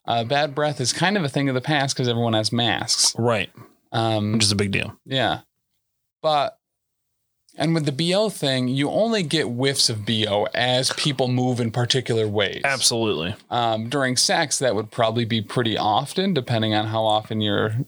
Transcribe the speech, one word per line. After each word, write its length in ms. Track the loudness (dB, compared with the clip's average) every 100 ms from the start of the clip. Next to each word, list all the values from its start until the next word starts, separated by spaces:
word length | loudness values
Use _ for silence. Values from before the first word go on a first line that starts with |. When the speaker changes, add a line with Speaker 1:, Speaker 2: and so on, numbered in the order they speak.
Speaker 1:
uh, 180 | -2 -2
bad 280 | 0 0 0
breath 260 | 0 -2 -2
is 120 | -4
kind 240 | 0 0 2
of 60 |
a 60 | 0
thing 200 | 0 0
of 60 |
the 60 | 0
past 340 | 0 0 0
'cause 120 | 0 0
everyone 260 | 0 2
has 180 | 0 0
masks. 640 | 0 0 0 -2 0 0 0
Speaker 2:
Right. 320 | 0 0 -2 -10 -20 _ _
Speaker 1:
Um, 420 | -2 0 0 0
Speaker 2:
Which 100 | 2
is 80 | 2
a 40 |
big 160 | 2 0
deal. 220 | -2 -4 -10
Speaker 1:
Yeah. 340 | -6 -2 0 -2 -8 _ _ _ _ _ _ _
But, 380 | 0 0 0 -6 _ _ _ _ _ _ _ _ _ -2
and 160 | 0
with 120 | 2
the 60 | 0
B 200 | 0 0
O 160 | 2 0
thing, 380 | -2 0 0 0
you 220 | 0 0
only 340 | 0 0 0
get 240 | 0 0 0
whiffs 420 | 0 0 2 0
of 160 | 0
B 220 | -2 0 2
O 160 | 0 0
as 380 | 0 0 2 0
people 360 | -2 -2 0 0
move 300 | 2 2 0
in 100 | -2
particular 560 | 0 0 0 0 0 2
ways. 340 | 2 0 0
Speaker 2:
Absolutely. 680 | -2 0 0 2 0 0 -4 -6 -6
Speaker 1:
Um, 380 | -2 0 0 -2
during 280 | -2 0 2
sex, 420 | 2 0 0 0
that 160 | 0
would 160 | 0 -2
probably 320 | 0 2 2
be 160 | 0 -2
pretty 360 | -2 -2 0 0
often, 560 | 2 0 0 -2 0
depending 400 | 0 0 0 2
on 120 | 0 0
how 160 | 0
often 340 | 2 0 0 -2
you're 340 | 0 0 0 -2